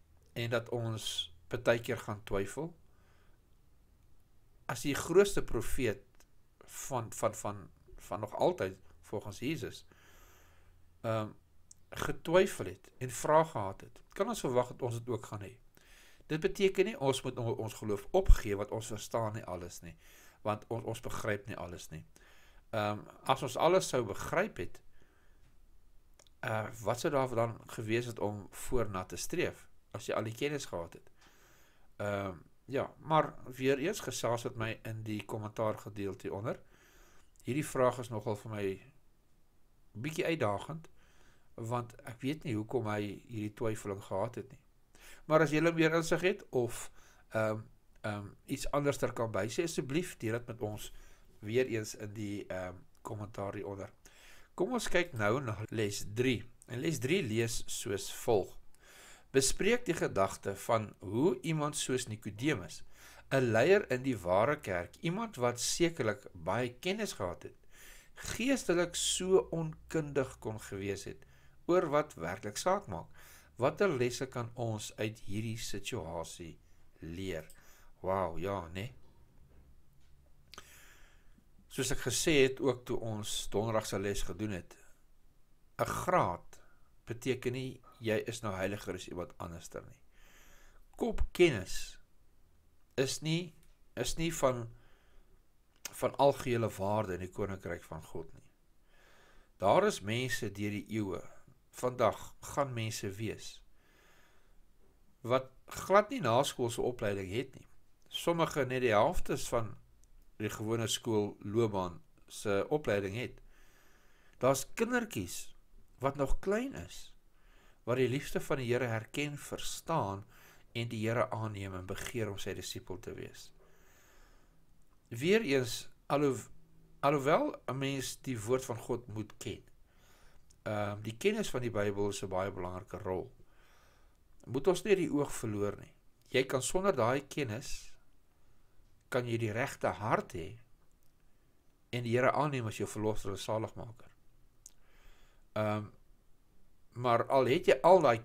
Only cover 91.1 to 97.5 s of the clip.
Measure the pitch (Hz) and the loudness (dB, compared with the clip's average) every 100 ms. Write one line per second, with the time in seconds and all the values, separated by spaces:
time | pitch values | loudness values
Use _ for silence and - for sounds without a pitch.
91.1 | - - - 175 113 92 - - - - | 4 2 6 6 6 -2 -4 -4 -10 -20
92.1 | - - - - - - - - - 135 | -20 -20 -20 -20 -20 -20 -20 -8 -2 0
93.1 | - 151 160 180 - - - - - 123 | 0 0 0 -2 -10 -20 -20 -14 -4 -2
94.1 | - 165 160 135 120 117 - - - - | 0 -2 2 2 2 -4 -12 -20 -20 -20
95.1 | - - - - _ _ _ - - 123 | -20 -20 -20 -20 _ _ _ -14 -4 -2
96.1 | - 139 139 - 120 110 - 95 107 101 | 4 4 4 0 0 0 0 0 0 0
97.1 | 87 92 - 98 | -4 -6 -4 -4